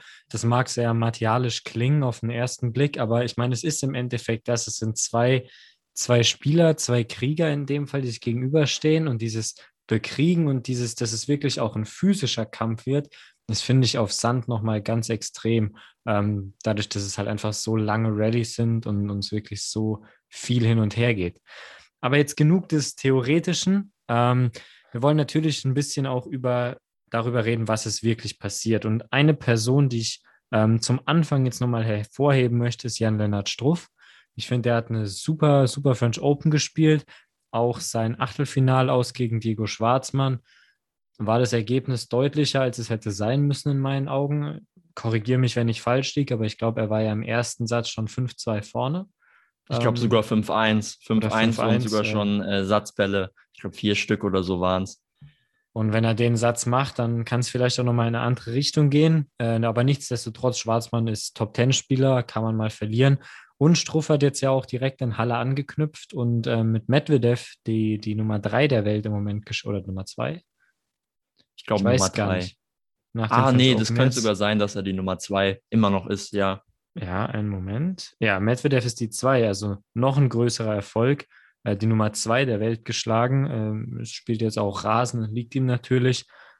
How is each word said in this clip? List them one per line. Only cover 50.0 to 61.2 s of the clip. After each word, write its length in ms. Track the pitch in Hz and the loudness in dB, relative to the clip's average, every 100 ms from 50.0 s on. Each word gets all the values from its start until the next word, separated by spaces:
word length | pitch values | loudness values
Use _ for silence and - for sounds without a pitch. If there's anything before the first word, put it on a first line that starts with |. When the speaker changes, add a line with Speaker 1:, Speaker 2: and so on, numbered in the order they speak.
Speaker 2:
sogar 220 | 120 113 | 2 2
fünf 260 | 107 110 104 | 4 0 2
eins, 480 | 107 110 107 104 - - | 2 4 2 0 -12 -2
Speaker 1:
oder 200 | 110 110 | 0 2
Speaker 2:
fünf 40 | |
eins 260 | 110 113 113 | 2 2 2
und 40 | 117 | 2
Speaker 1:
fünf 80 | 117 | 2
eins, 80 | |
Speaker 2:
sogar 220 | 117 107 104 | 2 0 0
Speaker 1:
ja. 60 | |
Speaker 2:
schon, 300 | 107 101 101 | 0 0 -2
äh, 240 | 101 101 95 | 0 -2 2
Satzbälle. 680 | 104 104 - 98 98 95 - _ | 0 0 -2 0 0 -2 -10 _
Ich 80 | _ | _
glaube, 140 | 98 - | -12 -4
vier 200 | 104 101 | 0 0
Stück 280 | - 104 | 0 0
oder 180 | 104 95 | 0 0
so 180 | 92 90 | 0 0
waren's. 420 | 90 92 98 - _ _ - _ _ _ _ | 2 0 -2 -8 _ _ -20 _ _ _ _
Speaker 1:
Und 200 | 113 110 | -4 0
wenn 100 | 110 | 2
er 120 | 113 110 | 2 2
den 200 | 120 117 | 2 2
Satz 300 | 117 117 123 | 2 0 0
macht, 340 | 123 135 - | 0 -2 -2
dann 260 | 117 117 117 | -2 -2 -2
kann's 240 | 120 120 | -2 -2
vielleicht 300 | 123 123 - | 0 0 2
auch 40 | |
nochmal 240 | 123 120 117 | 0 2 0
in 80 | 117 | 0
eine 100 | 120 | 0
andere 280 | 123 - | -2 -2
Richtung 360 | 120 143 - 147 | -4 -2 2 4
gehen. 400 | 143 160 160 143 _ | 4 4 2 0 _
Äh, 260 | 117 113 | -2 0
aber 200 | 117 110 | 0 2
nichtsdestotrotz, 760 | 127 143 - 120 - 110 127 120 | 2 0 -2 -6 -6 -2 -2 -2
Schwarzmann 500 | 113 117 113 117 113 | -2 -2 0 -2 -2
ist 300 | 107 | -4